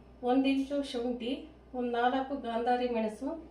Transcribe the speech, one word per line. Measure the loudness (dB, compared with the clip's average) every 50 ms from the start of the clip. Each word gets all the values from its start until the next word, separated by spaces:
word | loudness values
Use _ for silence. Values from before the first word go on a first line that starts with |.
| -20 -20 -14 -4 0
ಒಂದು | 2 4 4 4 4
ಇಂಚು | 4 2 0 0 0 -2 -2
ಶುಂಠಿ, | -2 -4 -4 -2 -2 -2 -2 -2 -4 -4 -4 -6 -12 -18 -20 -20 -10 -6
ಒಂದು | -4 -2 0
ನಾಲ್ಕು | 0 2 2 4 2 2 0 -2 -4
ಗಾಂಧಾರಿ | -6 -4 -4 -2 0 2 2 2 2 2 0
ಮೆಣಸು | 0 0 0 -2 -2 -4 -6 -6 -6 -6 -10 -16